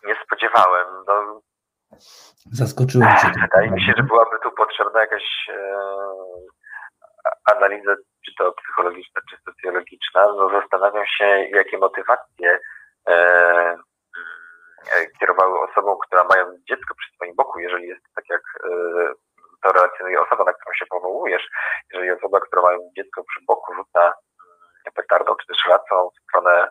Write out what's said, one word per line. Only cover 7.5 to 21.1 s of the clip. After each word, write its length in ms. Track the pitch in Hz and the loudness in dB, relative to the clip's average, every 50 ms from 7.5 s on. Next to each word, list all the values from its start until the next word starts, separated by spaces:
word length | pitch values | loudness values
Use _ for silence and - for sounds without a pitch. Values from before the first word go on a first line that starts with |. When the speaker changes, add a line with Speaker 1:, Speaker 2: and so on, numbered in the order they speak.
| 104 | 2
Speaker 1:
analiza, 380 | - 98 98 101 104 101 101 101 98 _ _ _ _ _ | 4 2 0 0 -2 -2 -2 -2 -2 _ _ _ _ _
czy 60 | - - - | -20 -6 -2
to 140 | 95 90 | -2 -2
psychologiczna, 680 | 90 - - - - - 87 90 87 90 92 - _ - - - | -2 -6 -14 -8 -4 -2 -2 -2 -4 -8 -18 -12 _ -12 -12 -12
czy 60 | - _ _ | -20 _ _
socjologiczna. 760 | - - _ - 92 90 92 90 - 92 _ - - - 90 101 | -20 -20 _ -10 -6 -6 -6 -8 -8 -16 _ -14 -2 2 2 4
No, 220 | 104 104 101 98 95 98 101 | 4 4 0 0 0 0 -2
zastanawiam 460 | - - - 92 95 101 104 107 101 | -2 -2 -2 0 0 0 0 -2 -4
się, 180 | - - - 104 101 98 98 95 - | -4 -2 0 2 4 4 2 0 0
jakie 280 | 101 101 98 - - 95 | 0 0 0 0 0 0
motywacje, 800 | 98 95 - 107 95 - 120 - - _ _ _ 87 87 90 90 - - - - - _ _ _ _ - | 0 0 0 -4 0 0 0 0 -2 _ _ _ 0 0 0 0 -4 -14 -20 -20 -20 _ _ _ _ 2
e, 40 | 87 87 87 87 87 87 87 87 87 87 87 85 85 85 _ _ _ _ _ _ - 87 85 82 85 85 85 - - _ _ _ _ _ - - | 4 4 6 6 6 6 6 6 4 4 2 0 -2 -6 _ _ _ _ _ _ -20 -20 -18 -18 -20 -20 -20 -20 -20 _ _ _ _ _ -8 -2
e, 140 | - 87 82 - _ _ | -2 -2 -2 -2 _ _
kierowały 400 | 107 92 90 92 92 92 92 80 | -2 0 2 2 2 2 2 -2
osobą, 380 | 80 - - 104 95 101 98 - - | -4 -2 -2 -2 0 0 -2 -4 -4
która 180 | _ 95 92 87 | _ 2 2 4
mając 400 | 90 95 95 90 90 92 87 _ | 4 4 2 2 -2 -6 -18 _
dziecko 300 | - 131 - - - - | -8 -8 -8 -8 -16 -14
przy 200 | _ - - _ | _ -16 -18 _
swoim 200 | _ 87 87 85 | _ -12 -10 -4
boku, 220 | 90 - - - 87 | -4 -4 -4 -4 -10
jeżeli 300 | 85 90 90 87 87 87 | -8 -8 -8 -8 -8 -12
jest 140 | 90 - _ _ _ | -16 -18 _ _ _
tak, 100 | - _ _ | -14 _ _
jak, 120 | 90 - - - - - - | -8 -8 -8 -12 -18 -12 -8
e, 40 | 90 90 87 87 87 85 87 87 69 65 _ _ _ _ _ _ _ _ _ | -6 -6 -4 -4 -4 -2 -2 -2 -2 -4 _ _ _ _ _ _ _ _ _
to 100 | - 95 | 0 2
relacjonuje 480 | 95 92 90 - - - 92 92 92 76 | 4 4 4 2 0 -8 -8 -2 0 0
osoba, 240 | - - - 110 95 | 0 0 0 0 0
na 80 | 90 | 0
którą 220 | 87 - - - 90 | 0 -4 -10 -10 -8
się 120 | - 87 | -8 -8
powołujesz, 640 | _ 90 87 90 92 | _ -8 -6 -6 -6